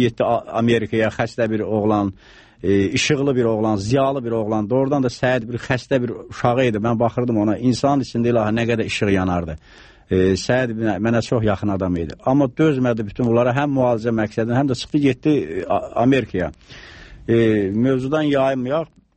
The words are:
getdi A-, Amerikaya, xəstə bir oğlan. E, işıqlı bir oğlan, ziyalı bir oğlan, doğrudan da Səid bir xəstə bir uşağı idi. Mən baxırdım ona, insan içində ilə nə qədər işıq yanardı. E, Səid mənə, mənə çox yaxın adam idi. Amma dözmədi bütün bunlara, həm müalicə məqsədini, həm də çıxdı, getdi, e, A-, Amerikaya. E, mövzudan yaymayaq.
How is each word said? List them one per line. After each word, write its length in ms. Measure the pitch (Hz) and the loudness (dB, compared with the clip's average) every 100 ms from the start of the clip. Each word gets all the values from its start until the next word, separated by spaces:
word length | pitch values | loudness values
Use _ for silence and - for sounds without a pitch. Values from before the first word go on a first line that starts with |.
getdi 200 | 120 - | 2 0
A-, 200 | 104 113 - 98 | 0 0 -2 -2
Amerikaya, 480 | 117 117 107 113 107 - | 2 2 0 -2 -2 -2
xəstə 320 | 113 - 113 | -4 -2 -2
bir 140 | 110 | -2
oğlan. 480 | 95 107 107 107 98 - - - - _ | -2 0 2 0 0 -6 -16 -20 -20 _
E, 220 | 87 98 98 | 0 2 2
işıqlı 480 | 127 - 143 143 127 | 0 0 0 0 0
bir 80 | |
oğlan, 320 | 117 107 110 107 | 0 0 0 -2
ziyalı 480 | 101 139 135 139 | 0 0 2 -2
bir 60 | 117 | -4
oğlan, 380 | 113 107 110 104 | -2 -2 -2 0
doğrudan 320 | 127 135 143 | 0 2 0
da 60 | 127 | 0
Səid 400 | - 127 127 113 | 0 0 0 -2
bir 80 | 120 | -8
xəstə 380 | - 127 - 135 | -4 -4 -2 -2
bir 100 | 120 - - | -2 -6 -12
uşağı 400 | - 123 120 127 | -2 0 2 2
idi. 80 | 104 | 0
Mən 240 | 113 113 | 0 0
baxırdım 400 | 117 - 123 110 | 0 0 0 0
ona, 160 | 107 101 | 0 0
insan 480 | 127 117 139 143 | 0 2 2 0
içində 260 | 117 120 120 | 0 -2 0
ilə 100 | 117 107 | 2 2
nə 140 | 113 117 | 0 0
qədər 160 | 113 98 | 0 -2
işıq 240 | - 104 | -2 2
yanardı. 460 | 95 92 87 82 78 - - - - - | 2 2 -2 -4 -8 -14 -20 -20 -20 -2
E, 240 | 92 92 92 | 2 4 2
Səid 320 | - 127 123 110 | 0 0 0 -2
mənə, 160 | 110 92 | -2 0
mənə 200 | 113 117 - | 0 0 0
çox 160 | 123 | 0
yaxın 300 | 107 95 104 | 0 0 -2
adam 220 | 95 92 87 | -2 0 -2
idi. 180 | 78 - 131 | -4 -6 0
Amma 180 | 139 135 | 2 2
dözmədi 560 | - 156 131 127 113 101 | 2 0 2 0 -2 -4
bütün 180 | - 120 | -2 0
bunlara, 240 | 117 123 127 | 2 2 0
həm 160 | 147 | 0
müalicə 380 | 135 123 117 117 | 0 0 0 0
məqsədini, 400 | 113 104 117 113 | -2 -2 -2 -2
həm 140 | 131 143 | 0 0
də 60 | - | -2
çıxdı, 200 | - 147 | -4 0
getdi, 320 | 139 123 156 | 0 0 0
e, 340 | 139 78 90 | 0 -2 -6
A-, 240 | 82 98 - - | -2 -4 -2 0
Amerikaya. 480 | 123 135 107 95 82 - - - - - - - - | 2 2 0 -4 -4 -8 -20 -20 -20 -20 -20 -10 0
E, 60 | 113 113 107 95 | 2 4 2 0
mövzudan 480 | 104 131 131 131 156 | 0 0 0 -2 -2
yaymayaq. 680 | 151 143 135 135 123 156 156 _ _ | 0 0 0 -2 -4 -4 -6 _ _